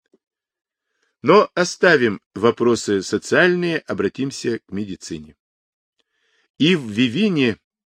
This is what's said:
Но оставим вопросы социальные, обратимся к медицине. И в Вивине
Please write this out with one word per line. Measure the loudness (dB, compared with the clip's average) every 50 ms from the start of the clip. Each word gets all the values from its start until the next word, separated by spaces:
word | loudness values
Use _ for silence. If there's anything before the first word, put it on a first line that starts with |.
| _ _ _ _ _ _ _ _ _ _ _ _ _ _ _ _ _ _ _ _ _ _ _ _
Но | 2 4 4 4 4 2 0
оставим | -2 -2 -2 -2 0 4 4 4 4 4 2 0 -4 -10 _ _
вопросы | 0 0 0 2 2 2 0 0 0 0 -2 -2 -2 -2
социальные, | -2 -4 -6 -4 -2 0 2 2 2 2 0 -2 -4 -4 -6
обратимся | -6 -8 -6 -4 -4 -4 -4 -4 -6 -6 -6 -6 -6 -6 -6 -6
к | -8 _
медицине. | -10 -8 -8 -8 -10 -14 -12 -12 -12 -12 -12 -16 -20 _ _ _ _ _ _ _ _ _ _ _ _ _ _ _ _ _ _ _ _ _ _ _ _ _
И | 0 2 2
в | 0 -2 -4
Вивине | -2 -2 -2 0 0 0 0 0 0 2 0 0 0 -4 _ _ _ _ _